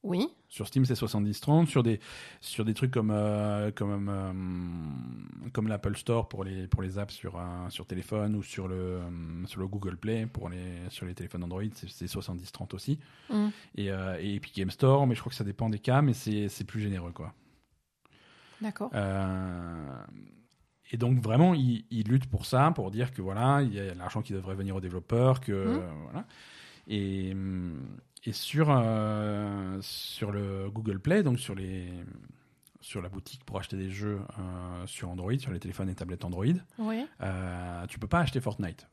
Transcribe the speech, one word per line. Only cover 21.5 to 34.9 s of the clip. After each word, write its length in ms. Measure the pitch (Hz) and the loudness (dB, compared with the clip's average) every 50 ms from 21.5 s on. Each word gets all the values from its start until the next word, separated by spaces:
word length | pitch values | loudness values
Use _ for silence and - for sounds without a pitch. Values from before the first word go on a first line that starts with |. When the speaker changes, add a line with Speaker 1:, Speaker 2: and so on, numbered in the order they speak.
| 180 | 8
Speaker 2:
ils, 300 | 151 131 123 120 107 - - | 6 6 4 4 2 -2 -4
ils 180 | - 113 104 104 | -2 -2 2 4
luttent 180 | 120 135 131 - | 4 4 4 2
pour 180 | - 98 - | -2 -2 0
ça, 240 | - - 127 139 156 165 | 2 4 6 6 6 6
pour 160 | - 104 95 | 2 -2 -2
dire 220 | 98 110 123 127 131 | 0 0 -2 -2 -2
que, 80 | - 92 | -4 -4
voilà, 400 | 92 95 104 120 131 139 143 139 | -2 0 2 4 6 6 6 4
il 100 | 123 98 | 4 2
y 60 | 101 | 0
a 140 | 98 95 90 | -4 -4 -6
l'argent 280 | 87 90 90 - 110 110 | -6 -6 -4 -4 -4 -4
qui 100 | - 101 | -2 -4
devrait 240 | 95 92 95 95 | -4 -4 -4 -4
venir 180 | 95 98 98 95 | -2 -2 -2 -2
aux 40 | 95 | -2
développeurs, 600 | 92 92 87 92 87 _ 113 117 123 131 131 131 | -4 -2 -4 -6 -2 _ 4 6 8 8 6 6
que, 120 | - - 101 | 4 0 0
Speaker 1:
Mm. 260 | 95 98 - - - 180 | 2 2 2 2 0 0
Speaker 2:
euh, 80 | 87 78 76 80 | -4 -8 -8 -10
voilà. 220 | 67 - 170 220 - - - - - - - - - - - _ - | -8 -8 -8 -8 -8 -14 -20 -20 -20 -20 -20 -20 -20 -20 -20 _ -4
Et, 440 | 107 104 98 95 95 98 95 95 95 | -2 0 0 0 0 -2 -2 -2 -2
hum, 480 | 95 95 95 95 92 90 90 82 69 65 53 50 - - _ _ - - | -2 -2 -2 -2 -2 -2 -4 -6 -6 -8 -10 -12 -14 -18 _ _ -10 -8
et 80 | 117 104 | -6 -6
sur, 340 | - - - - 147 160 151 | -6 -6 -2 2 4 6 6
euh, 1080 | 143 131 117 113 110 110 107 107 107 107 107 104 104 104 104 101 101 101 95 95 95 98 | 6 6 6 4 4 2 2 2 0 0 0 0 0 0 -2 -2 -2 -4 -4 -4 -4 -6
sur 500 | 98 - - - - - - - 113 101 101 | -6 -8 -8 -10 -10 -10 -6 -4 -4 -2 -2
le 360 | 101 101 98 98 98 95 101 | -2 -2 -2 -2 -4 -4 -4
Google 280 | 104 113 110 110 98 95 | -4 -4 -2 -2 -2 0
Play, 220 | - 147 175 208 202 | 2 4 4 4 6
donc 160 | 147 120 117 | 4 2 2
sur 160 | - - 101 | 0 -4 -6
les, 340 | 95 95 92 92 92 90 90 90 90 87 - - - - - - - _ _ _ _ _ - _ - | -6 -6 -6 -6 -6 -6 -8 -8 -10 -10 -12 -14 -16 -18 -20 -20 -20 _ _ _ _ _ -20 _ -20
sur 200 | - - - 104 | -18 -10 -8 -6
la 80 | 87 90 | -6 -6
boutique 360 | 95 98 - - - - - | -8 -8 -10 -10 -16 -16 -14
pour 140 | - 107 95 | -6 -6 -6
acheter 180 | 95 - - 98 | -6 -4 -6 -4
des 120 | 95 95 | -4 -4
jeux, 300 | 95 98 104 104 104 98 98 - - - | -4 -4 -2 -2 -2 -2 -4 -8 -8 -8
euh, 480 | 92 92 90 90 90 90 90 87 90 | -8 -8 -6 -8 -8 -8 -8 -8 -8
sur 220 | 95 | -10